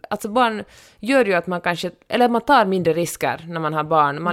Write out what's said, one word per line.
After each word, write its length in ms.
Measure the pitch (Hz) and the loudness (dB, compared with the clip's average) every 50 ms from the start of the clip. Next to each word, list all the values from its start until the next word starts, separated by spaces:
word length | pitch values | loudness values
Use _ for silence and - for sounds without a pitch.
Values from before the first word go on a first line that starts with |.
| - - | -10 -10
alltså 200 | - - - 208 | -10 -8 -8 -4
barn 340 | 208 254 247 226 214 208 - _ - - - - _ _ | 0 0 0 0 0 -6 -12 _ -18 -20 -20 -20 _ _
gör 260 | 208 233 277 269 233 | -4 0 2 2 4
ju 80 | 196 185 | 2 0
att 140 | 170 - | -2 -2
man 140 | 185 180 175 | -4 -8 -4
kanske, 300 | - 180 175 170 - 170 - _ _ | -2 -4 -4 -2 -6 -8 -10 _ _
eller 220 | _ - 240 240 233 | _ 0 2 2 2
man 120 | 240 226 | 2 0
tar 240 | - - 285 240 208 | 2 4 4 4 4
mindre 280 | 190 190 185 165 165 156 | 4 0 0 2 0 0
risker 520 | 170 170 - - - 151 131 120 156 165 | 0 -2 -4 -4 -4 -2 -2 -2 -4 -8
när 120 | 170 170 165 | -10 -8 -4
man 140 | 160 151 156 | -4 -2 -2
har 100 | 156 151 | -4 -2
barn. 320 | 151 165 156 147 139 139 | 0 2 2 4 2 0
Man 60 | 151 170 175 | -2 -4 -4